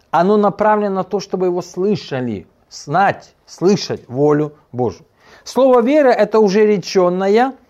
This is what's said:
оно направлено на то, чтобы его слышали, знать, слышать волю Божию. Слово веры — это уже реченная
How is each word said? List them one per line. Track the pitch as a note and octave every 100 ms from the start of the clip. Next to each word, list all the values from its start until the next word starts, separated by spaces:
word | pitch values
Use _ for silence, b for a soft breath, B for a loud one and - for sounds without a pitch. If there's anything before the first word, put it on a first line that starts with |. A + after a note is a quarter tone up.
| _
оно | D#3+ F3+ G#3+
направлено | G3+ G3 G#3+ G#3+ G#3 F#3+
на |
то, | F#3 G3+
чтобы | - F#3+ F3+
его | F3+
слышали, | F3 - G3 F#3+ - C3 B2 G2+ - _ _
знать, | - - D#3+ G3 - - _ _
слышать | - E3+ G3 - A2+ -
волю | B2 D3 D3+ D3+ D3+ b
Божию. | A#2+ A#2+ - _ b b b
Слово | - A#3+ C4 B3
веры — | A#3 D4+ C4+
это | G#3 G#3 A3
уже | G#3 G3+ G#3+
реченная | G3+ - F#3+ F3+ F3+ G3 G#3+ B3+ C4+